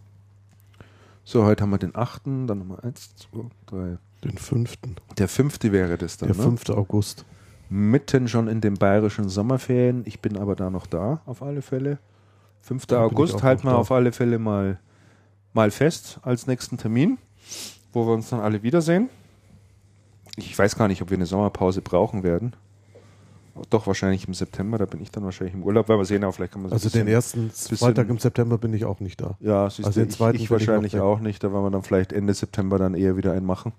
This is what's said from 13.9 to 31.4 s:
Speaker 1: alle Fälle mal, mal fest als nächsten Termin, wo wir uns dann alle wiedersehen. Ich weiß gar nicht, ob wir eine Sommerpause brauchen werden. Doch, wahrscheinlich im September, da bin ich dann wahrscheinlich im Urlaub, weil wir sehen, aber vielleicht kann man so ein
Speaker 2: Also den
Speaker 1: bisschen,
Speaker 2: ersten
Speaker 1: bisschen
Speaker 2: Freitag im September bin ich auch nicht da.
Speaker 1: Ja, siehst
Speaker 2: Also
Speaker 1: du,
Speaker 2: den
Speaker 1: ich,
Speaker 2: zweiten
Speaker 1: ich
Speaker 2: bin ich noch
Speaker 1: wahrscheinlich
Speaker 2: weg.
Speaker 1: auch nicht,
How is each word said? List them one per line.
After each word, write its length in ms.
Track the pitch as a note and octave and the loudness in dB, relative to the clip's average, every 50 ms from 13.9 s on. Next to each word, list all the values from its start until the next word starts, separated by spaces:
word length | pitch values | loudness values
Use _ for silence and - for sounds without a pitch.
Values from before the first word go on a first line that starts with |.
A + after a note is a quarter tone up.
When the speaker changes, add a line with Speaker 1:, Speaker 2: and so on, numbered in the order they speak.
Speaker 1:
alle 200 | C3 B2+ B2 A#2+ A#2 | 2 4 4 2 2
Fälle 260 | - B2 A#2+ A#2 A2+ | 0 0 0 0 0
mal, 400 | A2+ G#2+ G#2 G2+ G2 F#2+ F#2+ - - _ _ _ _ _ _ _ _ _ _ _ _ _ - | 0 0 0 2 0 0 -2 -4 -10 _ _ _ _ _ _ _ _ _ _ _ _ _ 2
mal 160 | A2 A2 G#2 | 4 4 4
fest 500 | - - C3+ E3 - - - - - - | 4 2 2 2 2 -2 -8 -18 -20 -10
als 260 | - C3 B2+ A#2+ - C3 | -4 -2 -2 -2 -2 -4
nächsten 300 | B2+ - - - B2 A#2 | -4 -4 -6 -8 -10 -6
Termin, 400 | - A2 A2+ A#2+ D3+ A3+ C4 - - _ _ _ - - - - - - - - _ _ - | -4 -2 2 2 2 2 0 -2 -6 _ _ _ -20 -18 -16 -14 -14 -16 -18 -20 _ _ -2
wo 140 | A#2+ A2+ A2+ | 0 2 2
wir 60 | A2+ | 2
uns 160 | A2 A2 - | 0 0 -4
dann 100 | B2+ A#2 | -4 -2
alle 240 | G#2 G#2+ G#2+ G2+ G#2+ | 0 0 0 0 0
wiedersehen. 460 | A#2+ D#3 F3 D#3 E3 E3+ F#3+ B3 B3+ - - - _ _ _ _ _ - - - _ _ _ _ _ _ _ _ _ _ _ _ - - - | 2 2 2 2 4 2 2 2 -2 -6 -12 -20 _ _ _ _ _ -20 -20 -20 _ _ _ _ _ _ _ _ _ _ _ _ -18 -16 -14
Ich 200 | F#2 G2 - - | -14 -8 0 2
weiß 200 | G2 G#2+ - - | 2 2 4 2
gar 100 | A2+ G2+ | 2 2
nicht, 140 | F#2 - | 2 -2
ob 80 | F2+ E2+ | -2 -4
wir 80 | G2 F#2 | -2 -2
eine 80 | F2 | -2
Sommerpause 560 | E2 F#2+ G2+ G#2 G2 - - F#2+ F#2 F#2 F2+ | 0 0 0 0 0 0 0 0 0 0 0
brauchen 420 | - - - F2 G2 - - G2 F#2 | -2 0 2 2 2 2 0 -2 -2
werden. 300 | F2 E2+ F2 A2+ B2 - - _ _ _ _ _ _ - - - - _ _ - - - - - - _ - - - | 0 0 0 -2 -6 -8 -12 _ _ _ _ _ _ -20 -20 -20 -20 _ _ -20 -20 -20 -20 -20 -20 _ -18 -2 0
Doch, 160 | A2+ G#2+ - G2 | 0 2 2 0
wahrscheinlich 400 | F#2+ - G2 F#2+ F#2+ F#2 - - | -2 0 2 0 0 0 -2 -8
im 80 | F2+ | -8
September, 420 | - F#2+ - - - F#2+ G#2+ A#2 G#2+ | -6 -8 -8 -6 -6 -6 -4 -2 -2
da 80 | G2 | -2
bin 160 | - - D#2 | -4 -6 -10
ich 80 | G2 - | -14 -12
dann 140 | - G#2+ G2+ | -10 -8 -8
wahrscheinlich 320 | F#2 F2+ - F#2+ F2+ F2+ | -8 -8 -8 -10 -8 -8
im 80 | F#2 E2+ | -6 -2
Urlaub, 260 | G2 G#2 A2+ - - | 2 2 4 4 6
weil 80 | A2 G#2 | 4 4
wir 80 | F#2+ | 4
sehen, 180 | F2+ G#2 G2 G2+ | 2 0 0 0
aber 80 | F#2+ | 0
vielleicht 220 | - - F2+ - - | -2 -4 -8 -8 -8
kann 80 | G2+ | -10
man 80 | F#2+ F#2 | -6 -4
so 40 | A2 | -2
ein 40 | A2 | -2
Speaker 2:
Also 120 | - A2 | 0 0
den 160 | - A#2 G#2 | 2 2 2
Speaker 1:
bisschen, 20 | G#2+ | 4
Speaker 2:
ersten 400 | A2 A#2+ - - - A#2+ A2+ A2 | 2 2 2 0 -4 -6 -6 -6
Speaker 1:
bisschen 300 | - - - - A2+ - | -8 -10 -8 -8 -2 2
Speaker 2:
Freitag 300 | A#2+ B2 A2+ B2+ A2+ G2+ | 2 4 4 4 2 0
im 100 | A#2+ A2 | -2 0
September 380 | - A#2+ - - A#2 A#2 A#2 G#2+ | 0 0 0 0 0 0 0 -2
bin 120 | A#2 A2+ A2 | -2 -2 -2
ich 120 | G2+ A2+ | -2 -4
auch 140 | G#2 F#2 - | -4 -6 -6
nicht 200 | G2 F2+ - - | -8 -10 -10 -8
da. 160 | - - G2 - | -8 -8 -8 -4
Speaker 1:
Ja, 280 | G#2 G#2+ G#2 G2 G2+ G2 | -2 0 2 2 2 0
siehst 180 | - - G2+ G2+ | -2 -2 -2 0
Speaker 2:
Also 120 | G2+ A2 | 2 2
Speaker 1:
du, 60 | G#2+ | 2
Speaker 2:
den 40 | G2+ | 0
Speaker 1:
ich, 60 | G2+ | 2
Speaker 2:
zweiten 200 | - A2+ A2+ A#2 A2+ | 2 2 2 2 2
Speaker 1:
ich 100 | A2+ G#2+ | 0 0
Speaker 2:
bin 100 | A#2 G#2+ | 2 2
ich 100 | A2 A2+ | 4 2
noch 0 | |
Speaker 1:
wahrscheinlich 260 | A2 G#2 G#2+ G2 - | 2 2 2 0 0
Speaker 2:
weg. 80 | G2+ | 0
Speaker 1:
auch 180 | G2 G2 G#2 G#2+ | 2 2 2 0
nicht, 240 | A2 G#2+ G2 - | -2 -4 -4 -4